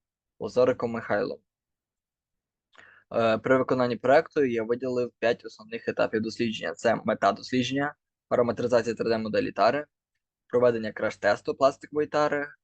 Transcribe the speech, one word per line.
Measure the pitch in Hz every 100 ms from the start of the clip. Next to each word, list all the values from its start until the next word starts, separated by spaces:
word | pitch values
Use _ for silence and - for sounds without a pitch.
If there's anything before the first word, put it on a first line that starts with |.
| _ _ _ -
Лазориком | 107 123 127 127 117
Михайлом. | 113 - 104 101 - _ _ _ _ _ _ _ _ _ _ _ _ _ - - _ -
Е, | 113 113 110
при | 131 131
виконанні | 127 127 123 113
проекту | 127 143 165 156
я | 131 117
виділив | 110 120 131 123 120 -
п'ять | 113 120
основних | 113 - 110 117 -
етапів | - 107 110
дослідження. | 113 - 120 107 87
Це | - - 107
мета | 110 110 98
дослідження, | 107 - 127 123 135 143 - _ _ -
параметризація | 123 120 110 120 120 113 107
три | 107
Д | 113
моделі | 110 104 104
тари, | 98 107 143 151 _ _ _ _ _ _
проведення | 127 123 117 107
краш-тесту | - 110 - 101 107 -
пластикової | - 135 - - 147 151
тари, | 151 147 147 147 -